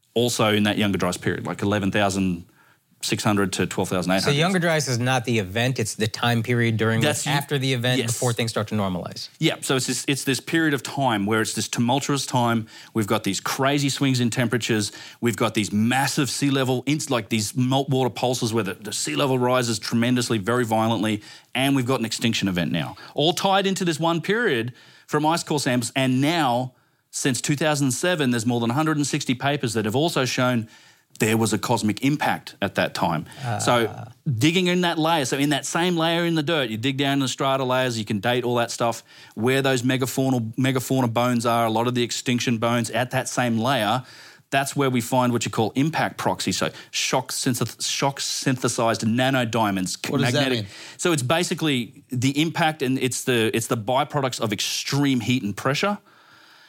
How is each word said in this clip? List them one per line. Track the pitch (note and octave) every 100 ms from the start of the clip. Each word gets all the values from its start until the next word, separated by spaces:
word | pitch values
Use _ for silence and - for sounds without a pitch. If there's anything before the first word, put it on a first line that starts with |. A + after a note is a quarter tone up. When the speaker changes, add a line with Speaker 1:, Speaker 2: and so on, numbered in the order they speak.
| _
Speaker 1:
Also | A2+ A#2+ A#2+ A2
in | G#2
that | G#2 G2+
Younger | G#2 F#2
Dryas | F2+ -
period, | G2+ E2+ D#2+
like, | F2+
eleven | G2+ G#2 G2
thousand | G#2 G2 G2 F#2+ F2 - _ _ _ _ -
six | - A2+
hundred | A2 G2+ F#2+
to | - F2+
twelve | - F2+
thousand | F#2 F2
eight | F#2+
hundred. | -
Speaker 2:
So | C#3+
Younger | F3 F#3
Dryas | E3+ D#3 C3+
is | A#2
not | B2+ C3
the | B2 A2+
event, | F#2 A2+ B2+ A#2+
it's | G#2+
the | - G#2+
time | - A#2+ A#2
period | A#2 A#2+ A#2 A2
during | A2 A2+
Speaker 1:
That's | D3 C#3+
Speaker 2:
the, | B2+
after | C#3 C3+ C#3+
the | C3
event, | B2 B2 B2+
Speaker 1:
yes. | A#2
Speaker 2:
before | A#2 B2
things | A#2 A2+
start | A#2 G#2
to |
normalize. | G#2+ F#2+ F2+ G2 - - -
Speaker 1:
Yeah, | D#3 -
so | - C3
it's | C3
this, | B2 -
it's | C3+
this | C#3 B2
period | - E3 D#3
of | C#3+
time | - - C3 G#2
where | G2+ A2
it's | G#2+
this | A2+ -
tumultuous | - A#2+ C#3 C#3+ C#3 -
time. | B2+ A#2+ A2+ A2+ - -
We've | A2+ G2+
got | G#2+
these | G2 F#2
crazy | - - C3+ D3 C#3+
swings | - C3+ B2
in | A#2
temperatures. | C3 A#2 A#2+ - G#2+ G2 - - -
We've | A#2 G#2+
got | A2
these | A2 G2+
massive | G#2 A2+ C3 C#3 - C3
sea | - C#3+
level, | C#3 B2+ B2+
ins-, | C#3+ D3+ -
like, | A#2+ G2+
these | A2+ G#2+
meltwater | B2+ B2+ C3+ C#3 C3 B2
pulses | - B2 B2 A#2
where | A2+
the, | F#2+
the | - G#2
sea | - D3+ C#3+
level | C#3 C3
rises | B2 B2+ A#2 G#2
tremendously, | - A#2 A#2+ B2 A#2 A2+
very | F#2+ B2 A2
violently, | A2 A2+ G#2+ G#2+ G#2 - - _
and | A#2+ C#3
we've | C#3 B2
got | B2+
an |
extinction | A2 - A#2 G#2+ G2
event | F2 C#2
now. | E2 B1 - -
All | - D#3+
tied | - G3 G3 G3
into | F#3+ F3+
this | D3
one | E3 E3+
period | F#3 A3 A3 A#2 A#2+ - - - -
from | D3+
ice | D3+ E3+
core | - D3
samples, | C#3 B2 A#2 C3+
and | C3 B2+
now, | C#3+ E3+ C3+ A#2+ C3 _ _ _ _
since | - C#3+ A#2+
two | - C#3
thousand | D#3 C#3+ C#3
seven, | A#2+ F3+ E3 C3
there's | A#2+ A2+
more | A#2+
than | A#2
a |
hundred | C3+ D#3 D3
and | C#3
sixty | D3+ -
papers | A#2+ C#3 C#3+ A#2+
that | A2+ G#2
have | B2+
also | E3 D#3 B2+
shown | - B2+ A#2+ A2 - - _ _ -
there | A2 A2+
was | A2
a | G#2
cosmic | - A2+ G#2+ G2
impact | C#3 D3 - E2+ - -
at | G2 -
that | E2+
time. | - F2+ D#2+ E2 -
Speaker 2:
Ah. | B2 G#2
Speaker 1:
So | C#3+ A#2+ G#2+ - A2+ - D3+ A2
digging | D#3 F3+ F3+
in | F3+
that | F3 D#3
layer, | D#3 E3
so | B2+ C#3
in | D3
that | C3+ -
same | E3+ F3+ E3
layer | E3 E3+
in | E3+ D#3+
the |
dirt, | D3 D#3+ A#2+
you | A2
dig | C3+ C3+
down | C#3
in | C#3
the | B2+
strata | - C#3 C3+
layers, | B2+ B2+ B2+ A2+
you | G#2+
can | G#2
date | A#2 B2
all | A#2+
that | A#2+ A#2
stuff, | - A#2 A2+ - - -
where | - B2 C3+
those | C3+ B2+
megafaunal, | B2+ C3 B2+ C3+ C3 B2+ A2
megafauna | - C3 B2+ - C3 A#2+
bones | A#2 B2 A#2+
are, | A#2 A#2 A#2
a |
lot | A2 B2
of |
the | B2
extinction | A#2+ - - A#2+ B2+ A2+
bones | A#2 A#2+ A2
at | A2 B2+
that | C3 A#2
same | - B2 A2+
layer, | B2 C3 G#2 B2+ - - - - -
that's | C#3 C#3
where | C#3+ C3+
we | B2+
find | - B2+ B2
what | A#2
you | A2+
call | A#2 A2
impact | B2+ D#3 D#3 G2+ -
proxy. | G#2+ F#2 G2
So | - D#2+ - -
shock | - - C#3 -
synth-, | - C3+ A#2+ A#2 - -
shock | - C#3+ C3+
synthesized | - - C#3 C3 B2 - A2+ G#2+
nanodiamonds, | A2+ A#2+ C3 C3 A#2 A#2 G#2+ F#2+ F#2 - -
Speaker 3:
What | C#3+
does | B2
that | C#3+
Speaker 1:
magnetic. | C3+ A#2
Speaker 3:
mean? | G2 - - -
Speaker 1:
So | F3+
it's | D3+
basically | B2 E3 F3+ E3+ D#3+ B2+ A#2 - -
the | B2 C3 C#3+
impact, | E3 - D#3+ D#3
and | B2+ C3
it's | B2+ -
the, | C3 A#2+ A2
it's | A2+ -
the | A#2+
byproducts | G2+ B2+ D3 D3 C3 -
of | A2
extreme | G#2 - - - C#3 C#3+ B2
heat | G#2+ B2+
and | G#2
pressure, | - C3+ D3 G3+ G3+ - - - - - -